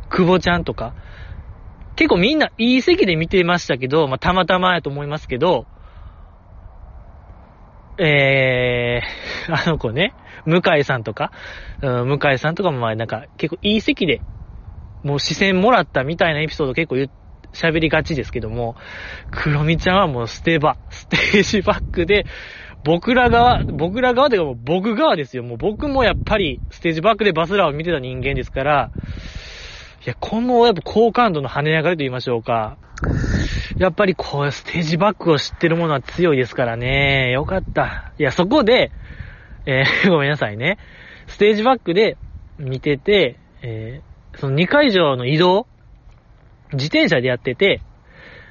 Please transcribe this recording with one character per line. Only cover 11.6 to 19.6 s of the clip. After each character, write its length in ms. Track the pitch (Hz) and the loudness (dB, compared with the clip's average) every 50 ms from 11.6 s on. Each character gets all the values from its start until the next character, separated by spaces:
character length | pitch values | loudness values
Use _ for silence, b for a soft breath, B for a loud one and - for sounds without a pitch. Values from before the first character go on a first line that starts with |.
| B B B B | B B B B
う 220 | 143 131 123 120 123 | -4 -2 0 0 0
ん、 40 | 131 147 139 | 0 0 2
向 160 | - 147 135 | 2 2 2
井 40 | 120 | 2
さ 140 | - 151 | 0 -2
ん 20 | 170 | -2
と 80 | 202 | 0
か 80 | 196 175 | -2 -2
も 80 | 139 123 | 0 0
ま 100 | 117 113 | -2 -2
あ 60 | 110 | -2
な 100 | 110 113 | -2 -4
ん 40 | 107 | -4
か 180 | 113 110 - - - | -6 -8 -8 -12 -8
結 200 | - - 156 - | -6 -6 -6 -6
構 40 | - | -2
い 140 | - 208 214 | -2 0 0
い 40 | 214 | 0
席 240 | - - 277 - 196 | 0 -2 -2 0 0
で、 160 | 151 120 - - - - - - - - - - - - - - - - - | -2 -2 -2 -4 -14 -14 -16 -18 -18 -18 -18 -18 -18 -18 -18 -18 -18 -18 -8
も 140 | - 143 143 | -4 -4 -2
う 20 | 135 | -2
視 160 | - - 160 | -2 -4 -2
線 260 | - 196 196 190 185 | 0 0 2 2 4
も 120 | 190 240 | 4 4
ら 80 | 254 196 | 4 4
っ 60 | 156 | 2
た 180 | - - 143 127 | 0 -2 -2 -2
み 120 | 143 170 | -2 0
た 140 | - 190 165 | 0 0 2
い 40 | 151 | 2
な 60 | 147 | 0
エ 80 | 156 165 | -2 -4
ピ 60 | - | -2
ソ 100 | - 151 | -2 -2
ー 20 | 131 | -2
ド 60 | 123 | 0
結 120 | 165 165 | -2 -2
構 80 | - 127 | -2 -2
言 100 | 131 139 | -2 -2
う、 40 | 131 - - - - - - - - | -4 -6 -18 -20 -20 -20 -20 -20 -18
喋 280 | - - - 165 156 165 | -10 -2 -2 0 0 0
り 80 | 160 147 | 0 2
が 120 | 165 156 | 0 0
ち 120 | 151 - 165 | 0 -2 -4
で 100 | 131 110 | -4 -4
す 80 | - | -6
け 80 | - 123 | -6 -8
ど 80 | 113 107 | -8 -6
も、 280 | 113 120 117 113 120 B B B B B B B B B B B | -6 -4 -6 -6 -6 B B B B B B B B B B B
ク 200 | - - - 156 | -8 -4 -2 0
ロ 120 | 147 147 | 0 0